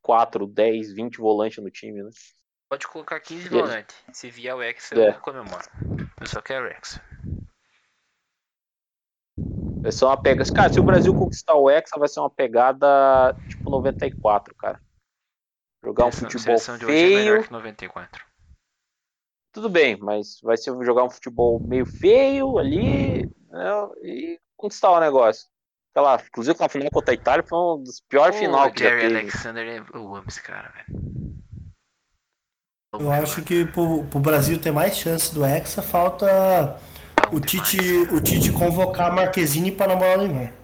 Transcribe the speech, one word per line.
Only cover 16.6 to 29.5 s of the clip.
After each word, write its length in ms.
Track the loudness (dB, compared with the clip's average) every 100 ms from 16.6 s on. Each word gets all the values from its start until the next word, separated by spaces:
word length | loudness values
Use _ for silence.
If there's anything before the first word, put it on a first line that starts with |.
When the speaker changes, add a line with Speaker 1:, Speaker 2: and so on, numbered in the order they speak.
| 0 -10
Speaker 2:
de 80 | -2
hoje 120 | 2
é 180 | 4 4
melhor 160 | 4
Speaker 1:
feio. 100 | 2
Speaker 2:
que 80 | 0
noventa 320 | -10 -14 -16
e 40 | -16
quatro. 360 | -16 -18 -20 -20 _ _ -20 _ _ _ _ _ _ _ _ _
Speaker 1:
Tudo 160 | -8 -2
bem, 280 | 2 2 2
mas 420 | -4 -4 -6 -12
vai 140 | -2 -2
ser 160 | -2 -6
jogar 200 | 0 2
um 60 | 0
futebol 500 | -4 -14 -2 0 0
meio 260 | -4 -4 -4
feio 720 | 0 4 6 4 0 -2 -2
ali, 680 | -2 -2 0 0 -2 -4 -6 -12 _
né, 380 | -10 -6 -6 -6 -12
e 380 | -14 -12 -12 -14 _ _
conquistar 340 | -12 0 4
o 80 | 4
negócio. 480 | 4 4 4 2 -8 _ _ _ _
Sei 100 | 2
lá, 180 | 4 2 0
inclusive 320 | -8 -2 0
com 60 |
a 40 | -2
final 220 | -2 -2
contra 220 | -2 0
a 20 |
Itália 320 | -2 2 0 0
foi 100 | -2
um 240 | -2 -2
dos 160 | -8 -18
piores 340 | _ 4 4
Speaker 2:
Pô, 60 | 4
Speaker 1:
final 300 | 0 4 2
que 100 | 4
já 80 | 0
Speaker 2:
Gary 120 | 2
Speaker 1:
teve. 160 | 0 -2
Speaker 2:
Alexander, 480 | -4 -10 -10